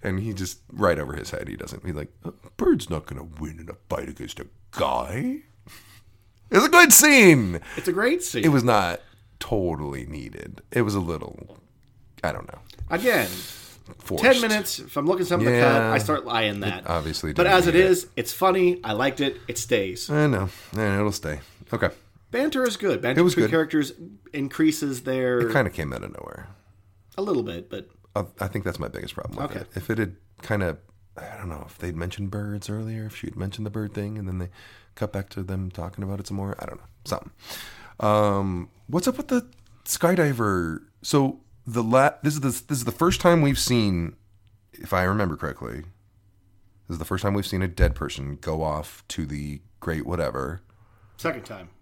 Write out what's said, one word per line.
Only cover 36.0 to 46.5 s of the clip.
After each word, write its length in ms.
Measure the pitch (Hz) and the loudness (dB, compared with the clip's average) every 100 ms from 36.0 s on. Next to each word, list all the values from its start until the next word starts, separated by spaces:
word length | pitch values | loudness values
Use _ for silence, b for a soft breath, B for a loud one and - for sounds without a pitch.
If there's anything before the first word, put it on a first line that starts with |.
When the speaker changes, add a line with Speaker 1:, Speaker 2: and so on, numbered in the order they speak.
Speaker 1:
about 160 | 95 98 | -8 -8
it 60 | 101 | -8
some 100 | 98 | -6
more, 200 | 98 - | -6 -8
I 80 | - | -10
don't 120 | - | -14
know. 80 | - - | -18 -20
Something. 260 | - - - - B B B B B - | -8 -8 -8 -20 B B B B B -2
Um, 680 | 107 107 104 98 98 90 87 _ - | 2 4 4 2 0 -4 -6 _ -4
what's 220 | 139 - | -2 0
up 80 | 254 | -2
with 120 | 285 | 0
the 180 | 247 240 - - - | -2 -2 -18 -20 -20
skydiver? 960 | - - 170 180 151 123 110 95 82 80 - _ | -8 0 2 4 2 2 2 2 0 -4 -10 _
So 380 | - 147 135 - _ - - | 0 2 2 -2 _ -18 -6
the 160 | 113 | -2
la-, 280 | 113 127 139 - | 4 6 4 2
this 120 | 147 | -2
is 60 | 151 | 0
the, 80 | 135 | -2
this 300 | 117 - 139 | -2 -4 -4
is 60 | |
the 80 | 120 | -4
first 280 | - 170 - | 2 2 4
time 220 | 180 170 | 6 6
we've 160 | 143 131 | 6 2
seen, 580 | - 123 104 90 85 - _ _ _ _ _ | 2 2 2 0 -2 -8 _ _ _ _ _
if 200 | - - | -20 -2
I 100 | 92 | 0
remember 340 | 92 101 98 73 | 2 2 0 -2
correctly, 460 | 76 67 60 60 82 - _ _ _ _ _ | -6 -8 -10 -10 -14 -20 _ _ _ _ _